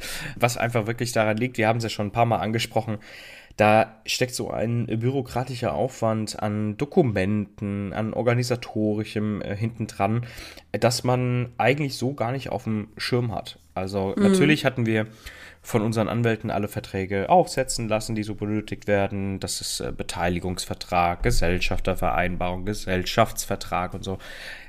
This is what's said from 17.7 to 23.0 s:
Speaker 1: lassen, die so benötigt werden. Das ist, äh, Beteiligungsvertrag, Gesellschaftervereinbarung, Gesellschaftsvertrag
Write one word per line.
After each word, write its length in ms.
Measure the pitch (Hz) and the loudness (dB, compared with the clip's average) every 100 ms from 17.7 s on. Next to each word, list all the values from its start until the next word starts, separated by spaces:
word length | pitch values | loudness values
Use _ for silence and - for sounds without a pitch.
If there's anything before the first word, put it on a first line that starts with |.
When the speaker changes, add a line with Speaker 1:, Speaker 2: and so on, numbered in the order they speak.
| - 110 | -2 0
Speaker 1:
lassen, 240 | 107 110 | -2 -2
die 80 | 110 | -4
so 140 | 107 101 | -4 -4
benötigt 520 | 104 107 104 101 - | -2 -2 -4 -6 0
werden. 500 | 101 98 101 98 95 | 2 2 -2 -4 -4
Das 220 | 92 - | -4 -6
ist, 200 | - - | -6 -6
äh, 120 | 62 | -6
Beteiligungsvertrag, 1300 | - - 87 87 87 92 90 - - - 90 85 87 | -6 -6 -2 0 0 -2 -4 -6 -8 -2 2 2 2
Gesellschaftervereinbarung, 1400 | 123 120 85 90 - 95 - 90 87 65 90 85 90 90 | 2 4 4 2 0 0 0 0 0 2 0 0 -2 -4
Gesellschaftsvertrag 1300 | 95 104 95 92 | -4 -4 -2 -2